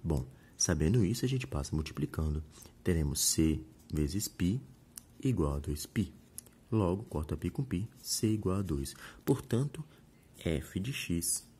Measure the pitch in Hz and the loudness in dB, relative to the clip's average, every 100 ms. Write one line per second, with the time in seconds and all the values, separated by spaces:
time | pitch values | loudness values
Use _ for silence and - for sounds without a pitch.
0 | 85 71 65 - - - - 80 78 120 | 0 0 -2 -12 -20 -2 0 4 4 6
1 | 90 123 127 131 127 76 69 78 78 - | 4 2 0 -2 -2 -4 -2 -2 -4 -4
2 | 73 - 78 76 78 - - - - 82 | -4 0 0 -2 -6 -18 -20 -4 0 2
3 | 73 67 - - 80 78 - - - 78 | 2 2 0 4 4 2 -4 -20 -6 0
4 | 73 92 - - 87 127 - - - - | 0 0 -6 0 0 0 -4 -20 -20 -20
5 | - - 135 101 73 71 73 73 - - | -20 -4 0 2 2 0 -2 -4 -2 -2
6 | 92 - - - - - - 110 90 95 | -2 -6 -20 -20 -20 -20 -2 2 4 2
7 | 113 78 78 78 - - 135 90 110 - | -2 -6 -4 -2 -2 -2 -2 -2 -4 -10
8 | - - 110 107 98 95 95 71 67 - | -6 0 0 2 0 0 0 -2 -4 -8
9 | - - - - - 120 143 - - - | -18 -6 0 0 2 0 0 -6 -14 -18
10 | - - - - 87 76 - 95 107 - | -20 -20 -20 -6 -2 -2 -2 -6 -4 -6
11 | - 85 - - - | -2 -2 -2 -6 -8